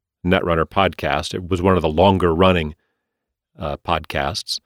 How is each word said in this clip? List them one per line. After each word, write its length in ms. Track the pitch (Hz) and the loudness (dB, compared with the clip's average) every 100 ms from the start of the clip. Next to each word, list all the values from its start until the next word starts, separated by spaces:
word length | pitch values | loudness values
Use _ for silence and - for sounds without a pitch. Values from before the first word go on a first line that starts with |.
| _ _ 90 | _ _ 0
Netrunner 400 | 92 87 82 78 | 0 0 -2 0
podcast. 680 | 101 92 - 76 71 - | 0 0 0 -4 -4 -4
It 160 | 101 85 | -8 -6
was 120 | 90 | -2
one 140 | 95 90 | 2 2
of 60 | |
the 80 | 78 | 2
longer 440 | 78 98 95 85 | 4 4 4 2
running, 420 | 82 92 90 76 - _ _ _ _ _ _ _ - | 4 4 2 -2 -10 _ _ _ _ _ _ _ -10
uh, 200 | 78 69 | -8 -6
podcasts. 800 | - 80 76 76 69 95 - - | -4 -4 -4 -4 -4 -6 -10 -12